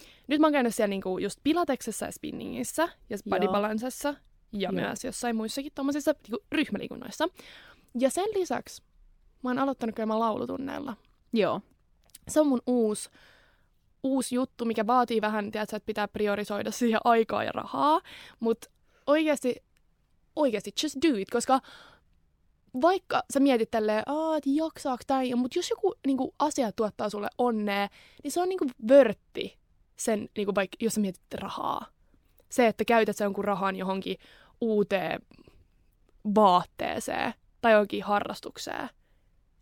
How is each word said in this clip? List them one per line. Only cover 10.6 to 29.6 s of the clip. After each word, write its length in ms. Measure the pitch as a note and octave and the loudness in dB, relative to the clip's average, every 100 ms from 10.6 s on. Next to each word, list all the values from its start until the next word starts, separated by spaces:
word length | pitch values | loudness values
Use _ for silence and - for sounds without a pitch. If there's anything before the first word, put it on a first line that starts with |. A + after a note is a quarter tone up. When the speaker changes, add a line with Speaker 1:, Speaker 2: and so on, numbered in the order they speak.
| C4+ - C#4 G#3 _ _ _ | -6 -8 -10 -12 _ _ _
Speaker 2:
Joo. 280 | A3+ F3+ D3 - _ _ _ _ - - | 0 0 0 -8 _ _ _ _ -20 -2
Speaker 1:
Se 120 | D4+ | 2
on 60 | D4+ | 4
mun 160 | B3 - | 2 0
uusi, 440 | B3 G#3+ G#3 - _ - _ _ _ _ _ _ _ | 2 2 0 -8 _ -20 _ _ _ _ _ _ _
uusi 320 | C4+ C4+ A#3+ | -2 0 0
juttu, 300 | B3 C4 - | -2 -2 -4
mikä 220 | A3+ A3+ G#3+ | -4 0 2
vaatii 340 | B3+ B3 A3 | 2 2 0
vähän, 300 | G#3+ G#3+ G#3 | -2 -2 -4
tiedätkö, 260 | G#3+ G#3+ G#3+ | -6 -6 -8
että 100 | - | -6
pitää 220 | G#3+ G#3 | -4 -4
priorisoida 640 | - G#3 G3+ G#3 G#3 G#3+ | -2 -2 0 -2 -4 -4
siihen 300 | G#3+ A#3+ A3 | 0 2 4
aikaa 400 | - A#3 A3+ - | 6 6 4 0
ja 80 | A2 | -2
rahaa. 460 | - - C4 C#4 D#4+ - - - - | -4 -6 0 4 2 0 -20 -20 -6
Mut 180 | A3+ A3+ - _ _ _ - | -2 -2 -4 _ _ _ 2
oikeesti, 500 | D4 D#4 C#4+ B3+ - _ _ _ _ _ _ _ - | 2 4 0 0 -4 _ _ _ _ _ _ _ 0
oikeesti 360 | D4 G#3 G3+ - | 2 0 -6 -4
just 140 | D#4 C4+ D#4+ | -4 0 2
do 80 | A3+ | 2
it, 140 | F#3+ | 0
koska 300 | A#3+ - C4 - - - _ _ _ _ _ _ _ _ B3+ | -2 2 2 0 -20 -20 _ _ _ _ _ _ _ _ 0
vaikka 400 | D#4 F#4 - - - | 2 2 0 -4 0
sä 80 | C#4 | 2
mietit 300 | C#4 B3 A3 | 4 4 2
tälleen, 320 | A3+ G#3+ G#3+ A3 | 0 0 0 -2
"Aa, 300 | D4 D#4+ D#4 | -2 0 -2
et 80 | C#4 | 0
jaksaaks 600 | C#4 D#4+ - C#4+ B3+ - | 0 -2 -4 -6 -4 -2
tää", 160 | C4+ | 0
ja, 140 | B3+ A#3+ | 0 0
mut 200 | B3 F4+ | -2 -2
jos 140 | F4 | -4
joku 240 | A#4 G4 - C#4 | 0 -2 0 -2
niinku 280 | C4+ B3+ - | 0 -2 0
asia 340 | D4+ D4 A#3+ | 0 0 -2
tuottaa 380 | - G#3+ - G#3+ | 0 -4 -2 -6
sulle 180 | G#3 G3+ - | -4 -6 -2
onnea, 500 | B3 A3 G#3 G3+ G3+ - - _ | 0 0 -2 -2 -4 -6 -20 _
niin 80 | C#4+ | -6
se 80 | E4+ | -2
on 60 | F#4 | 0
niinku 180 | F#4+ C#4+ - A3 | 0 -4 -2 6
vörtti 720 | C#4 A#3+ G3 _ - - - | 8 8 4 _ -10 -10 -12